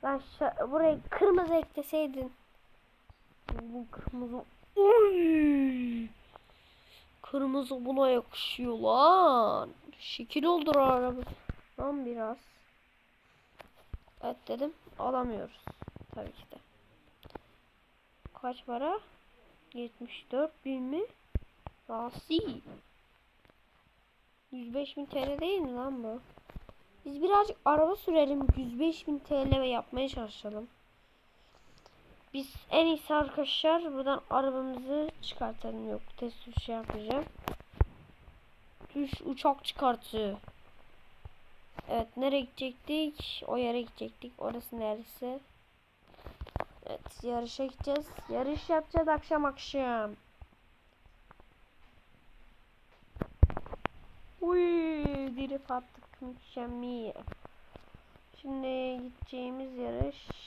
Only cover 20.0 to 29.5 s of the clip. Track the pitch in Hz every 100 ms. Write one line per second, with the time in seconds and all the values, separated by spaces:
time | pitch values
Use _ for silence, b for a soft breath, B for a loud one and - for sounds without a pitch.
20 | 240 - - 247 311 - 269 262 254 302
21 | 440 - _ - - _ - _ _ 226
22 | 240 - - 320 427 240 - - _ _
23 | _ _ _ _ _ _ _ _ _ _
24 | _ _ _ _ _ 254 233 247 285 -
25 | 285 285 262 285 330 392 294 247 262 262
26 | 226 233 - - _ - - - _ _
27 | 294 285 349 403 415 - - 302 320 403
28 | - 320 285 285 269 262 254 240 320 320
29 | - 285 - 285 269